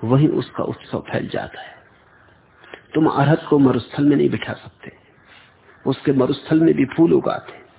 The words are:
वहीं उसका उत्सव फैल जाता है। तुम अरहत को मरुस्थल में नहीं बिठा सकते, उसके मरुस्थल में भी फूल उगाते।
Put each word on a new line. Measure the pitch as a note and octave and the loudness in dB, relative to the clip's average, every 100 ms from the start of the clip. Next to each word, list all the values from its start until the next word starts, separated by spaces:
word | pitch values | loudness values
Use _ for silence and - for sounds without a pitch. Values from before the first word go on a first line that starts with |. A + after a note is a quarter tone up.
वहीं | A2 C3 D3+ | 2 2 2
उसका | - A#2+ - | 0 -6 -8
उत्सव | - A2 - - - | -8 -8 -8 -10 -6
फैल | D2+ - | -8 -6
जाता | - - - | -8 -10 -16
है। | - - - _ _ _ _ _ _ _ - - _ | -20 -20 -20 _ _ _ _ _ _ _ -20 -20 _
तुम | D#3 D#3 | 0 0
अरहत | - C#3+ D#3+ - | 2 2 2 2
को | D3 | 4
मरुस्थल | C3+ B2 - - | 4 2 -4 -2
में | C#3+ C#3+ | 2 2
नहीं | C#3+ | 0
बिठा | B2 - | -2 -8
सकते, | G#2+ - _ - - _ _ _ - _ _ _ - | -12 -14 _ -20 -20 _ _ _ -20 _ _ _ -10
उसके | - C3+ - | -6 -4 0
मरुस्थल | C#3 B2+ D3 - D#3 | 0 0 -2 0 2
में | E3 | 2
भी | D3 C3 | 2 0
फूल | - E3 | 2 2
उगाते। | D#3+ - - - - - | 2 0 -6 -10 -20 -20